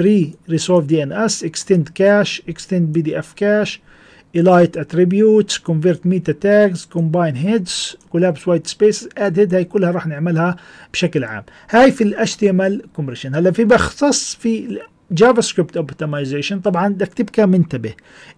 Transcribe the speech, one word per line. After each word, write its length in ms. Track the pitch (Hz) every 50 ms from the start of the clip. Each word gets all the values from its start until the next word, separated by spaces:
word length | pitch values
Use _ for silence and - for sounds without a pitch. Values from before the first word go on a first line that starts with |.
pre 240 | 175 202 214 196 165 143 - - _ -
resolve 320 | 165 156 - - 180 175 151
D 80 | 139
N 380 | 165 156 143 139 170 202 226 214
S، 160 | - - - 160
extend 360 | 160 - - - 190 175 143 - - -
cache، 400 | 190 202 208 208 196 - - - - -
extend 480 | 160 - - - 190 180 170 156 151 170
P 40 |
D 80 | 156 156
F 180 | 156 156 151 - - -
cache، 380 | 202 208 208 214 202 - - - _ _ - _ - - - - _ _ -
elite 400 | 170 170 185 180 175 175 170 -
attributes، 800 | 165 151 - 160 170 180 175 190 202 220 220 220 214 202 208 - - - -
convert 320 | 165 156 156 180 165 - -
meta 300 | 175 185 180 175 - 147 151 -
tags، 360 | 202 208 208 208 196 180 170 - - -
combine 400 | 170 165 160 156 175 170 156 131 123 156
heads، 500 | 202 226 220 180 - - - - - - - _ _
collapse 300 | - 165 180 180 160 - -
white 200 | 180 175 165 - - -
spaces، 320 | - 208 214 208 - 233 - - -
add 180 | 202 196 160
head. 180 | 196 208 180 185
هاي 100 | 185 180
كلها 260 | 180 - 202 180 170
راح 160 | 170 165 -
نعملها 500 | 160 147 143 160 175 165 160 165 180 180 - - - - - - -
بشكل 320 | - - 180 165 165 147 120
عام. 180 | 110 110 104 - - - - - -
هاي 220 | - 233 262 269
في 120 | - - 220
ال 120 | 202 -
H 140 | - 226 -
T 100 | - -
M 380 | 214 196 180 185 190 190 202 -
L 80 | - - _ -
compression. 360 | 147 135 120 - - 131 139
هلا 140 | 156 175 185
في 140 | 175 220 233
بخصص 680 | 208 247 - - - - - 285 294 240 - - - -
في 240 | - - 226 226 214
ال 220 | - 240 202 208 - - _ _ _ - 185 156
JavaScript 600 | 220 254 247 233 - - - - 165 - - 170
optimization، 760 | 156 135 - - 156 151 147 143 139 131 143 143 143 - 202 190 180
طبعا 240 | 208 180 170 190 202
بدك 180 | 202 185 202
تبقى 420 | - - - 233 - - 220 214 185
منتبه 460 | 185 180 165 165 139 120 113 107 - - _ _ - - - - -